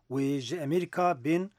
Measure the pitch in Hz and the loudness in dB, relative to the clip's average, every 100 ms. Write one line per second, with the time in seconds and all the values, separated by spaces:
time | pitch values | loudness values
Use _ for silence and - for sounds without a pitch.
0 | - 131 139 143 120 170 139 175 170 - | -6 -2 0 -2 -4 -6 0 0 0 2
1 | 175 147 131 170 190 | 2 2 0 0 -2